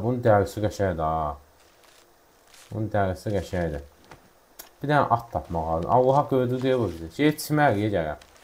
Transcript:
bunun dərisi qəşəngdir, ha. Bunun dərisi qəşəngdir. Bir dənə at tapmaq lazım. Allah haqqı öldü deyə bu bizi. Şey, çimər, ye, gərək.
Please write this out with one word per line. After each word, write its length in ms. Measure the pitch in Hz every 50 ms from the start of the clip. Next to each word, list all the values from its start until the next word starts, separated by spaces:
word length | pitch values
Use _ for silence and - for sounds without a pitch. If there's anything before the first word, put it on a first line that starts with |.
bunun 180 | 101 117 127 120 -
dərisi 360 | 117 104 101 95 - - 107
qəşəngdir, 400 | 104 104 - - 101 95 87 80
ha. 380 | 78 78 80 80 78 73 73 - - _ _ _ _ _ _ _ _ _ _ - _ _ _ _ _ _ _ _ _ _ - - - -
Bunun 200 | 107 110 110 101
dərisi 400 | - 104 98 95 90 - - 110
qəşəngdir. 540 | 104 95 85 - - 90 85 80 76 69 69 - _ _ - - - - _ _ _ _ _ _ _ - - - _ _
Bir 100 | - 143
dənə 140 | 151 143 - - 117
at 140 | 117 - -
tapmaq 380 | - 87 - - 90 82 80 80
lazım. 200 | 80 82 85 - 113
Allah 220 | 127 127 131 135 147
haqqı 240 | 143 143 135 127
öldü 180 | 127 120 127 127 127
deyə 100 | 135 131 123
bu 80 | 113 92
bizi. 160 | 82 82 82 82 -
Şey, 160 | - 143 151 151 - -
çimər, 340 | - 151 151 147 139 107 101
ye, 80 | 104 107 101
gərək. 340 | 87 80 76 76 - - - _ -